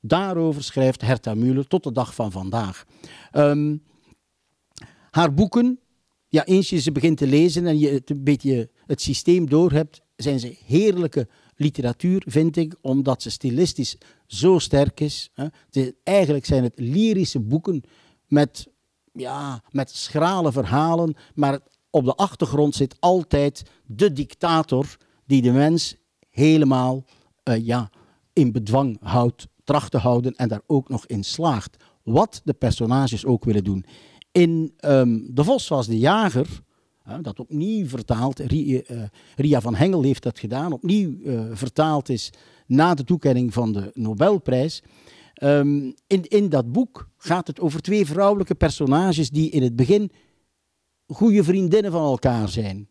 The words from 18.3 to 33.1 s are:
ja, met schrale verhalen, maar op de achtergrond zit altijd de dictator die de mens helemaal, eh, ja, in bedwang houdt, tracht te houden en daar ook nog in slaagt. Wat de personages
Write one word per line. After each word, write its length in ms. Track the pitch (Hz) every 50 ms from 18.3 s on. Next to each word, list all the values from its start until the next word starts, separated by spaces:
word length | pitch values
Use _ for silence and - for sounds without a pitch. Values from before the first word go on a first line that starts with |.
| 143 147 147 139 _ - - _ _ _ _ _ _ _ _ _ _
ja, 500 | - 127 127 135 139 143 139 131 113 _ _
met 200 | - 139 135 -
schrale 600 | - - - - - 156 156 175 196 190 170 151
verhalen, 640 | 117 139 123 92 117 143 156 165 165 170 170 165 147 _ - _ _
maar 240 | - 147 139 139 139 _ _ _ _ _ _
op 160 | - 165 131
de 100 | 123 -
achtergrond 600 | - 196 185 139 - - 117 117 143 147 151 143
zit 200 | - 143 131 - _
altijd 640 | - 180 180 185 160 _ - 143 143 143 139 - - _ _ _ _
de 280 | _ 110 104 185 208 147
dictator 840 | 131 147 - - _ - 175 165 160 160 - 131 127 143 143 - _ _ _ _ _ _
die 160 | - 139 135
de 100 | 120 123
mens 440 | 120 135 143 151 165 170 - - - _ _ _ _ _ _ _
helemaal, 760 | _ - 139 156 160 156 151 135 131 127 127 127 131 135 131 _ _ _ _ _ _ _ _
eh, 220 | - 120 113 113
ja, 240 | 117 117 123 117 104 _ _ _ _ _ _ _ _ _
in 180 | - 147 123
bedwang 460 | 107 120 110 101 110 131 139 131 110 -
houdt, 460 | - - 82 127 120 123 - _ - - _ _ _
tracht 280 | - 143 147 - -
te 60 | - 117
houden 380 | - 127 123 123 120 131 120
en 120 | _ 127 113
daar 140 | 110 104 - _
ook 220 | 156 139 131 -
nog 160 | 135 113 -
in 180 | _ 123 104 98
slaagt. 600 | - - - 160 165 135 107 - - _ _ _ _ _ _ _
Wat 380 | - 110 143 208 220 - - _
de 100 | 160 131
personages 720 | _ - 120 - - 120 113 123 139 139 123